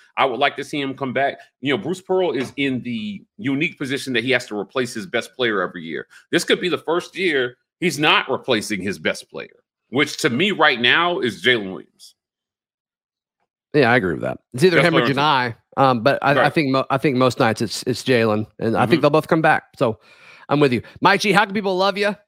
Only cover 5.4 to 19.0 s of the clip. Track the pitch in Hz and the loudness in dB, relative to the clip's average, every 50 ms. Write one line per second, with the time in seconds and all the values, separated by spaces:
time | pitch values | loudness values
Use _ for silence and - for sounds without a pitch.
5.4 | 123 113 104 92 90 87 90 87 80 82 71 62 - _ - - _ - 143 170 | -2 -2 0 -2 -2 -4 -6 -10 -12 -10 -10 -10 -12 _ -20 -20 _ -2 -2 -2
6.4 | - - 226 160 180 175 147 123 - 151 165 175 - - - 165 190 170 147 135 | 0 0 -2 -2 -2 -4 -4 -4 -4 -4 -4 -4 -4 -6 -6 -4 -2 0 0 0
7.4 | 120 127 - _ _ _ _ - 175 175 131 143 151 160 190 202 - - 123 - | -2 -4 -6 _ _ _ _ -4 -4 -2 -2 0 0 2 2 0 0 -2 -4 -4
8.4 | - 131 117 107 98 - 107 92 92 101 87 78 - 101 87 - - _ - 71 | -2 -2 -2 -2 -2 -4 -6 -6 -6 -6 -8 -6 -4 -6 -6 -6 -10 _ -16 -16
9.4 | 58 - _ _ _ _ _ _ _ - 110 139 147 - - - 160 147 117 139 | -16 -16 _ _ _ _ _ _ _ -4 -2 -2 -2 -2 -2 -2 -2 0 0 0
10.4 | 196 208 170 143 156 151 127 110 120 123 143 165 170 175 175 - - - - - | 0 0 2 2 2 2 2 2 2 2 2 2 2 0 0 -2 -2 -4 -4 -2
11.4 | 90 127 123 110 98 95 90 62 - _ _ _ - - _ _ _ _ _ _ | 0 0 0 0 -2 -6 -10 -10 -14 _ _ _ -20 -20 _ _ _ _ _ _
12.4 | _ _ _ _ _ _ _ _ _ _ _ _ _ _ _ _ _ _ _ _ | _ _ _ _ _ _ _ _ _ _ _ _ _ _ _ _ _ _ _ _
13.4 | _ _ _ _ _ _ - 147 127 117 123 127 92 87 73 58 60 64 65 - | _ _ _ _ _ _ 2 4 4 4 4 2 2 0 -4 -4 -4 -6 -6 -8
14.4 | _ _ - 123 175 185 165 151 - 170 127 123 120 135 135 139 147 156 143 127 | _ _ -2 2 2 4 6 4 4 4 4 2 2 2 2 2 2 2 2 2
15.4 | 123 117 117 _ _ _ - - 135 131 127 113 110 - - - - 139 143 131 | 0 -2 -6 _ _ _ 0 2 4 4 4 2 2 0 0 2 2 2 2 4
16.4 | 123 147 - 170 147 131 135 135 - - 135 131 - 151 123 127 131 123 - - | 2 2 2 0 0 0 0 0 0 0 -2 0 0 0 2 2 2 2 2 2
17.4 | 123 113 113 - 117 92 - - - 127 120 - - 131 127 113 113 110 104 107 | 2 2 0 0 -4 -4 -6 -6 -4 -4 -4 -2 0 0 2 2 4 2 2 0
18.4 | 110 - _ - 101 113 107 92 123 113 - 127 | -2 -6 _ -4 -4 0 0 2 2 2 4 4